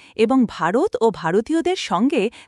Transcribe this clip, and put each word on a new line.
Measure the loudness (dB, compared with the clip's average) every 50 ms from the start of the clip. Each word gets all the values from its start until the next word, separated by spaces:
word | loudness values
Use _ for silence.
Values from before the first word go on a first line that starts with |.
| -20 -14 _
এবং | 0 0 2 4 2 2 2
ভারত | 0 -2 -2 0 0 0 0 0 0 0
ও | 0 0
ভারতীয়দের | 0 0 -2 0 0 0 0 0 -2 -2 0 -2 -2
সঙ্গে | -4 -4 -4 -2 0 0 0 0 0 -2 -2 -4 -8 -16